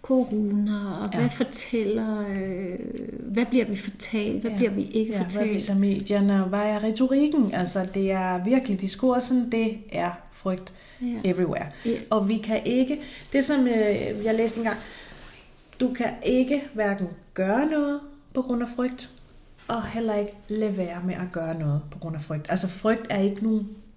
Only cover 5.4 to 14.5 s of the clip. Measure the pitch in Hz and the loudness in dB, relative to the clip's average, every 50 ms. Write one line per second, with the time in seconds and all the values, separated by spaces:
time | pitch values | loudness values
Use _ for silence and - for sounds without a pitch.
5.4 | 220 214 208 196 - - 196 196 202 202 196 196 196 - 202 202 202 202 202 196 | 2 2 0 0 0 2 2 4 4 4 2 0 0 0 2 4 4 4 4 4
6.4 | 190 185 190 202 208 214 214 208 214 220 220 220 262 254 269 277 294 302 302 302 | 2 2 0 0 2 2 0 2 0 0 2 2 2 4 4 4 4 4 4 4
7.4 | 226 190 - 175 180 175 - 196 185 185 - 196 196 190 190 185 185 185 180 180 | 4 4 2 0 -2 0 0 -2 -2 0 0 0 2 2 2 2 0 0 0 0
8.4 | 180 220 254 262 254 214 196 180 196 196 - - - 254 247 247 247 - 254 247 | 2 4 4 4 4 2 -2 -2 -2 -4 -2 2 2 4 4 2 2 2 2 2
9.4 | 233 - 226 226 226 214 - - - - - 170 170 175 175 - - - - - | 2 2 0 0 0 0 -2 -4 -10 -6 -4 -2 -2 -2 -4 -6 -14 -20 -20 -6
10.4 | - 190 185 185 185 - - - - - - - 247 240 233 220 - 185 180 180 | -4 -4 -4 -4 -6 -16 -20 -20 -20 -20 -12 -8 -6 -6 -4 0 0 2 2 2
11.4 | 180 160 - - - - - - - 233 233 - - - 220 214 196 196 226 214 | 2 0 0 -4 -6 -8 -10 -6 -2 -2 -2 -2 0 0 2 2 4 2 2 0
12.4 | - - 220 - - - 247 254 262 254 294 294 - - - - - - - 277 | 0 0 -2 0 0 2 4 4 4 2 0 -4 -4 -12 -14 -16 -12 0 2 2
13.4 | 269 277 294 277 254 247 233 220 214 208 202 - - - 214 208 208 220 220 220 | 2 4 4 4 4 4 4 4 4 4 2 0 0 -4 -4 -2 0 0 2 2
14.4 | 226 226 | 2 0